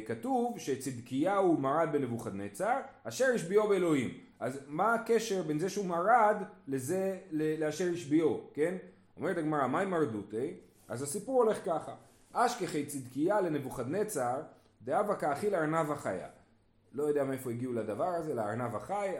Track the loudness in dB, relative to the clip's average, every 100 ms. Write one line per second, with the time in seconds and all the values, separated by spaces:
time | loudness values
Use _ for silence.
0 | -2 -6 -2 0 0 -4 -4 -4 -4 -8
1 | -6 0 2 4 4 4 4 2 2 2
2 | 0 -4 -4 -6 -8 -4 -2 -2 -4 -12
3 | -10 0 2 2 4 4 4 4 4 2
4 | 0 -6 -16 -6 -6 -6 -8 0 2 2
5 | 2 2 2 -2 0 0 0 -2 -2 0
6 | 6 6 6 4 -2 -12 -4 -4 0 0
7 | 0 -4 -6 -2 0 0 -2 0 -2 -2
8 | 2 4 4 2 -4 -2 0 -2 -10 -20
9 | _ -6 -4 -2 0 2 2 2 0 2
10 | 0 0 -6 -4 -4 -6 -18 _ -10 -8
11 | -6 -6 0 4 4 2 0 -2 -4 -14
12 | -18 -20 -8 0 0 0 -4 -2 -4 -6
13 | -8 -2 2 2 2 0 -4 -6 -4 -2
14 | -2 -2 -2 -2 -6 -16 _ _ -2 0
15 | 0 0 0 0 0 0 2 2 0 -2
16 | -4 -4 -6 -16 _ _ _ _ _ -4
17 | 0 2 0 -2 -4 -4 -4 -2 -2 -2
18 | -2 -2 -2 -2 -2 -2 -4 -4 -4 -4
19 | -2 -4